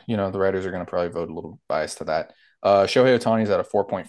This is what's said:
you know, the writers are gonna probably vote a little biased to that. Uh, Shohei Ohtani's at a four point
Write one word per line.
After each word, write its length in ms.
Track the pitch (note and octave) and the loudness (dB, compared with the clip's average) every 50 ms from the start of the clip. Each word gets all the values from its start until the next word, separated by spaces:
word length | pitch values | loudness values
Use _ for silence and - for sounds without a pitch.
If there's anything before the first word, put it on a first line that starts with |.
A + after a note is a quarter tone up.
| - - | -8 -4
you 100 | A#2 G#2 | -2 -2
know, 120 | G2 F#2+ | -2 -2
the 100 | F#2 G2 | 0 0
writers 260 | F#2+ F#2+ F#2+ F#2+ F#2 | 0 2 0 0 -2
are 60 | F#2+ | -4
gonna 140 | F2+ F2+ F2 | -6 -6 -8
probably 240 | - - F2+ F2 E2+ | -6 -4 -2 -2 -2
vote 200 | E2 E2+ E2+ E2 | -4 -6 -8 -6
a 40 | D#2+ | -8
little 260 | E2+ E2 D#2+ - - _ - | -10 -12 -12 -16 -16 _ -4
biased 320 | - D#2 D#2 D#2 - - | -2 -2 -2 -4 -6 -10
to 40 | D#2+ | -6
that. 280 | D#2 D#2 D#2+ E2+ - - _ _ _ _ _ | -4 -4 -4 -4 -6 -12 _ _ _ _ _
Uh, 220 | - G2 G2+ G2 G2 | 2 4 4 4 4
Shohei 340 | F#2 - C3 B2+ C3 B2+ A#2 | 4 4 4 4 4 4 2
Ohtani's 320 | A#2 A#2 A2+ A2+ A2 G#2 | 2 2 0 2 2 2
at 100 | G2 F2+ | 0 0
a 40 | F#2 | 0
four 220 | - - G#2 G2 | 0 -2 -2 -2
point 220 | - - F#2+ F2 | -2 -4 -8 -8